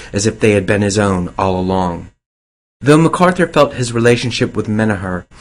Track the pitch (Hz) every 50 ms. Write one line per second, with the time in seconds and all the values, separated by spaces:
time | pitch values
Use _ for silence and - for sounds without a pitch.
0 | - - - 101 98 110 110 - - 110 104 104 92 92 107 101 104 101 95 107
1 | 104 101 95 90 87 85 - - 98 95 92 90 92 92 95 95 92 87 85 85
2 | 90 - - _ _ _ _ _ _ _ _ _ _ _ _ - - 135 151 160
3 | 165 170 - - 185 180 180 185 175 165 - 156 143 123 - 127 123 117 117 117
4 | 113 120 120 120 - 120 - - 127 123 - - 104 110 107 107 110 110 104 95
5 | 98 92 90 87 - _ - -